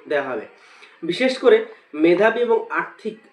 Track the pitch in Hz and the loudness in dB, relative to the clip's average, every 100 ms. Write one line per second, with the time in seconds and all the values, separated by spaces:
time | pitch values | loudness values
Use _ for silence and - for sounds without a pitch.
0 | - 147 131 123 - _ _ - - _ | -6 -6 -6 -10 -12 _ _ -20 -20 _
1 | 170 170 254 254 254 220 - - _ 151 | -8 -2 -2 2 4 4 2 -14 _ 0
2 | 165 175 220 233 233 226 - 160 - - | 2 4 2 0 0 -2 -2 -8 -8 -10
3 | 214 - _ | -14 -14 _